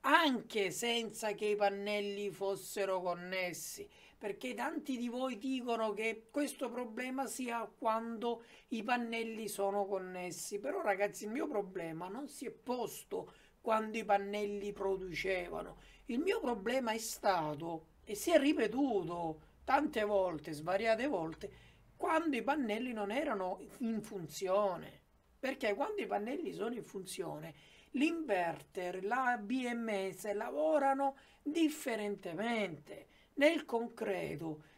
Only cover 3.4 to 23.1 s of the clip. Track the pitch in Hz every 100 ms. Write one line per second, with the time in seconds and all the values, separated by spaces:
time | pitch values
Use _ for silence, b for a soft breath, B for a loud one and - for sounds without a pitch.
3.4 | 180 156 - - - B B B 208 202
4.4 | 254 226 269 311 - 240 240 247 262 214
5.4 | 262 262 240 226 220 202 226 220 - 294
6.4 | 277 - 240 233 233 220 254 262 240 -
7.4 | 247 233 214 - 226 226 233 226 233 233
8.4 | B B B 226 214 247 233 226 226 220
9.4 | 214 - 196 202 196 190 185 180 180 151
10.4 | - 202 247 381 226 190 202 - 208 254
11.4 | 311 214 190 185 165 160 185 226 285 -
12.4 | 254 - - 247 214 - - 185 - B
13.4 | B B 233 220 214 220 214 202 196 208
14.4 | 208 202 202 202 190 185 185 151 185 185
15.4 | 175 165 175 - B B - 240 359 466
16.4 | 254 220 208 262 233 220 - - 208 180
17.4 | 151 147 170 165 - _ - 202 339 320
18.4 | 277 302 214 254 277 202 170 175 165 156
19.4 | B B - 262 147 220 208 202 185 151
20.4 | 160 147 160 196 226 220 285 190 160 -
21.4 | 202 B B B B - 339 320 330 240
22.4 | 208 302 226 220 254 220 202